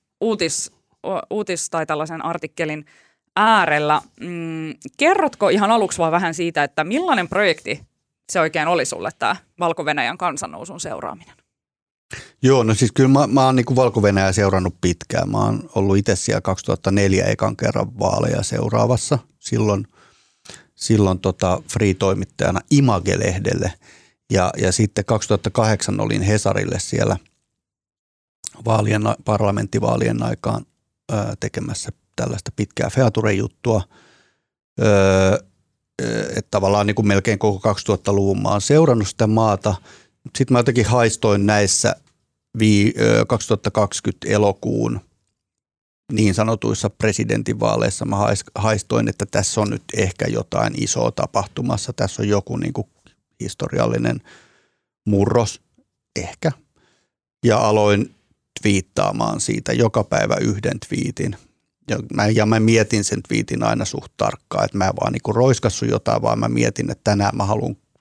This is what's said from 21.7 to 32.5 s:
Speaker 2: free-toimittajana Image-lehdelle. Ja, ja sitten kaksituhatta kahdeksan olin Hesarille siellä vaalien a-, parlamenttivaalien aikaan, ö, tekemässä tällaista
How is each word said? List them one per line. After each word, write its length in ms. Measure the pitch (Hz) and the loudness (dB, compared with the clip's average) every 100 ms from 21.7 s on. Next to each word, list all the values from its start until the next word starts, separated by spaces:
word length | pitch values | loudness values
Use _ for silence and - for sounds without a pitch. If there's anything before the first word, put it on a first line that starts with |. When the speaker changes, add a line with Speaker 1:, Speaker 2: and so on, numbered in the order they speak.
Speaker 2:
free-toimittajana 840 | 92 104 92 98 98 95 - 87 92 - | 0 0 2 0 0 -4 -2 -2 -2 2
Image-lehdelle. 1000 | 143 131 95 95 95 92 92 - 90 - - _ - _ _ - | 4 4 2 0 0 0 -2 -2 -2 -4 -8 _ -20 _ _ -2
Ja, 180 | 95 90 - | 0 0 0
ja 140 | 98 | 0
sitten 340 | - 107 - | 2 0 0
kaksituhatta 440 | 101 110 - 104 - | -2 -2 0 -2 -2
kahdeksan 500 | 120 110 - - 101 | 0 0 0 -2 -2
olin 220 | 107 104 | -2 -2
Hesarille 580 | 98 107 98 101 101 - | 0 0 0 -2 -2 -6
siellä 380 | - - - 95 _ _ _ _ _ _ _ _ _ _ _ _ - - | -4 -2 0 -2 _ _ _ _ _ _ _ _ _ _ _ _ -16 -6
vaalien 420 | 110 110 107 107 107 | 0 2 2 0 0
a-, 80 | - | -2
parlamenttivaalien 1000 | - 104 104 104 104 101 110 113 113 113 | 0 2 2 0 -2 -2 0 0 0 -2
aikaan, 420 | 113 113 113 110 - _ _ _ - | -4 -4 -4 -6 -8 _ _ _ -6
ö, 40 | 107 107 - | -4 -4 -6
tekemässä 500 | - - - - - - _ | -6 -6 -8 -8 -10 -16 _
tällaista 360 | - - 110 - | -8 -6 -6 -8